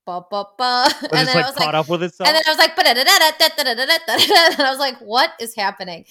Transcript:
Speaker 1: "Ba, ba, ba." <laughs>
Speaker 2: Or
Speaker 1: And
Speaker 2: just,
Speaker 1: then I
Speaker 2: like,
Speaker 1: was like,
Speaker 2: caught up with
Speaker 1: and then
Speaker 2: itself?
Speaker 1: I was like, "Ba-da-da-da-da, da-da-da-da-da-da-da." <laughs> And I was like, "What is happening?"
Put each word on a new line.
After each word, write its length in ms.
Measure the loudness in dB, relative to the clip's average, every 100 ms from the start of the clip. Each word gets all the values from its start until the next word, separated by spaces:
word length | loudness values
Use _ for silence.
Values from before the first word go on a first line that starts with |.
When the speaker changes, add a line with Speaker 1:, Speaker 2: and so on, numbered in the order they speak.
| -12
Speaker 1:
"Ba, 160 | -12 -8
ba, 160 | -8 -8 -4
ba." 280 | -2 2 2
<laughs> 140 | 0 -4
Speaker 2:
Or 40 | -2
Speaker 1:
And 80 | 0
Speaker 2:
just, 0 |
Speaker 1:
then 20 |
I 40 |
Speaker 2:
like, 120 | 0 0
Speaker 1:
was 100 | -2
like, 100 | -2
Speaker 2:
caught 100 | -2
up 120 | -2
with 140 | -2
Speaker 1:
and 80 | -4
then 240 | -4 0 0
Speaker 2:
itself? 120 | 0
Speaker 1:
I 20 |
was 80 | 2
like, 180 | 0 2
"Ba-da-da-da-da, 560 | 0 2 4 4 4 2
da-da-da-da-da-da-da." 1120 | -2 0 -4 -2 -2 -2 -2 -2 2 4 4
<laughs> 0 | 2
And 20 |
I 80 | -2
was 100 | 0
like, 180 | -4 -6
"What 320 | -4 0 0 -2
is 160 | -12 -6
happening?" 500 | -6 -6 -12 -14 -18